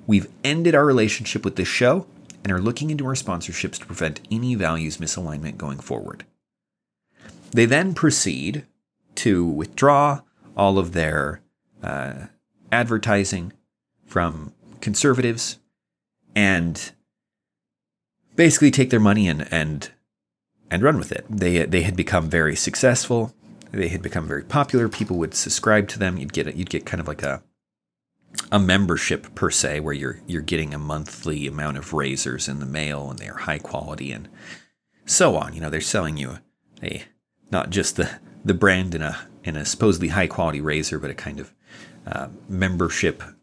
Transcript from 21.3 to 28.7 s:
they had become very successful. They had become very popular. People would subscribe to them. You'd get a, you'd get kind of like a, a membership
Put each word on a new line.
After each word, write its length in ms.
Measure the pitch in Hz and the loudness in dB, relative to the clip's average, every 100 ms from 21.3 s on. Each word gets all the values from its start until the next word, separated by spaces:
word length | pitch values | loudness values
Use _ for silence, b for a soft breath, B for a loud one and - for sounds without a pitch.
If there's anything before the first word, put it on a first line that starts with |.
| 107 90 87 78 | 0 2 2 2
they 180 | 90 | 2
had 120 | 85 90 | 2 0
become 340 | 82 92 80 | 0 0 2
very 260 | 85 78 - | 2 2 0
successful. 800 | - - 131 120 - 120 110 - - - - | -4 2 4 4 2 0 -2 -8 -20 -20 -8
They 160 | 101 87 | -4 -2
had 140 | 90 | -2
become 260 | 85 - 78 | -4 -6 -4
very 160 | 73 | -6
popular. 460 | - 147 139 127 117 | -2 0 2 2 2
People 280 | - 104 90 | -2 -2 -2
would 180 | 80 - | -2 -2
subscribe 520 | - - 113 107 98 | -2 0 2 2 2
to 100 | - | -2
them. 180 | 95 90 | -4 -4
You'd 160 | 69 | -4
get 140 | - 80 | -4 -4
a, 100 | 80 | -6
you'd 140 | 90 | -6
get 140 | 80 - | -6 -6
kind 140 | 87 | -8
of 80 | 80 | -6
like 160 | 73 | -6
a, 200 | 71 65 _ _ _ _ _ _ _ _ _ - - | -6 -6 _ _ _ _ _ _ _ _ _ -14 0
a 80 | 104 | 2
membership 760 | 92 | 4